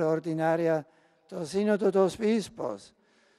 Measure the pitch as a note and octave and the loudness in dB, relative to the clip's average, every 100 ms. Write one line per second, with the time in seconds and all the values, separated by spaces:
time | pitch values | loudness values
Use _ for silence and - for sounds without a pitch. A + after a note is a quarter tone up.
0 | D#3+ D#3+ E3 D#3+ D#3+ E3 E3 D#3+ - _ | 2 0 -2 -2 0 2 2 0 -4 _
1 | _ _ _ F#3 D3+ F#3+ G#3 G3+ G3+ F#3+ | _ _ _ -12 -6 -2 2 2 2 4
2 | F#3 D3+ G#3+ A3+ - - B2 G2+ - _ | 2 2 0 0 -2 -8 -8 -8 -14 _
3 | _ _ _ | _ _ _